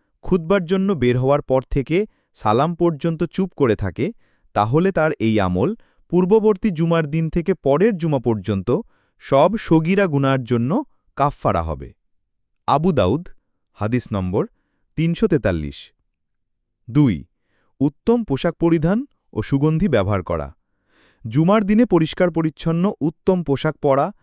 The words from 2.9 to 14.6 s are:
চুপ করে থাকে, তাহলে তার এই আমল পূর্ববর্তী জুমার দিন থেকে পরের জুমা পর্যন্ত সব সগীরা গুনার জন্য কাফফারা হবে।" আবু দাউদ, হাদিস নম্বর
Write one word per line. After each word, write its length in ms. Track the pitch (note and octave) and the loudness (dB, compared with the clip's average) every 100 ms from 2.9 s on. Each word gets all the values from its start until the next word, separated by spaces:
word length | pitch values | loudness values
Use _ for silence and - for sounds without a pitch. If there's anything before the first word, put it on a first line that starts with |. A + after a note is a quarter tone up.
| D3+ E3+ D#3+ | 0 -4 -4
চুপ 280 | E3+ - F#3+ - | -4 -4 -4 0
করে 200 | C3+ G#2 | 0 0
থাকে, 360 | G2 F2 D3+ - _ _ _ | -2 -4 -6 -8 _ _ _
তাহলে 400 | - G#2+ C#3+ F#3 | -2 0 2 0
তার 180 | F3+ D#3 D3 | 0 0 0
এই 220 | A2+ G#2+ | 0 2
আমল 340 | F#2 F2+ C3+ A3+ _ _ - | 0 0 -2 -4 _ _ -4
পূর্ববর্তী 600 | F3 F3+ A3 G#3+ G#3 A3 | 0 4 4 4 0 -2
জুমার 360 | D#3 E3 E3 D3+ | -2 0 0 0
দিন 240 | D#3 D#3+ | -2 -2
থেকে 240 | - E3 | -4 -2
পরের 420 | F#3+ C#3 C#3+ G#3 F#3+ | -2 2 2 2 0
জুমা 220 | D#3+ C#3+ | -2 -2
পর্যন্ত 640 | A#2+ A2 F#2 G2+ F#2 C#3+ - _ _ _ | 0 -2 -2 -4 0 -2 -2 _ _ _
সব 380 | - C3+ E3 A3 | -2 2 2 2
সগীরা 500 | - D#3+ D#3+ F#3+ G3 | 0 2 2 0 0
গুনার 380 | C#3 C3+ C3+ | 0 0 0
জন্য 400 | A#2 A#2+ A#2+ G#3 D4+ _ _ - | 0 0 0 -2 -4 _ _ -2
কাফফারা 460 | C#3 - C3+ F#2+ | -2 -2 -2 -2
হবে।" 300 | E2 D2 B1+ - _ _ _ _ _ _ - | -2 -8 -10 -20 _ _ _ _ _ _ -2
আবু 260 | C3+ E3+ | 0 2
দাউদ, 360 | D3 F#2 C3+ F3+ - _ _ _ | 2 2 0 -4 -18 _ _ _
হাদিস 360 | - G#2 B2 - | -8 -4 -4 -4
নম্বর 340 | G#2 F#2 G2 G3+ _ | -6 -4 -4 -4 _